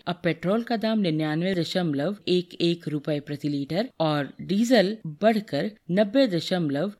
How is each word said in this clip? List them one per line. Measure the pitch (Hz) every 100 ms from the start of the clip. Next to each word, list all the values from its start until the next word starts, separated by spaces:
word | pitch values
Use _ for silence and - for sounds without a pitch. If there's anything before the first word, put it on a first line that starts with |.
| -
अब | -
पेट्रोल | 170 160 175 226
का | 233 226
दाम | 220 220
निन्यानवे | 180 156 151 156 185
दशमलव | 170 156 185 170 139 165 208 -
एक | 180 175 -
एक | 170 170 156
रुपए | 151 160 147
प्रति | 143 143 147
लीटर | 143 139 165 262 -
और | 156 147 135 -
डीजल | 147 196 233 240 185 220 156 147
बढ़कर | 214 220 214 143 208 - -
नब्बे | 185 202 269 254
दशमलव | 170 - 180 151 139 202